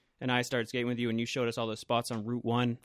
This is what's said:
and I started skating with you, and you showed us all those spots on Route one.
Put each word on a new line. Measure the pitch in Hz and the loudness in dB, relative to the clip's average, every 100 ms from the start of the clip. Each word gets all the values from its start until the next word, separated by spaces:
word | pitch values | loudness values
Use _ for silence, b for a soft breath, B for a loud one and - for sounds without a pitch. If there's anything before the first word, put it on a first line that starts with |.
| _ - | _ -6
and | 127 | 0
I | 123 | 2
started | 120 123 110 | 2 0 0
skating | 123 120 | 0 0
with | 117 | 0
you, | 120 | 0
and | 113 | 0
you | 117 | 0
showed | 135 117 | 0 0
us | 120 | 0
all | 113 | -4
those | 107 | -4
spots | - 120 - | 0 0 2
on | 113 107 | -4 -4
Route | 120 | -2
one. | 117 120 123 117 | 0 2 2 0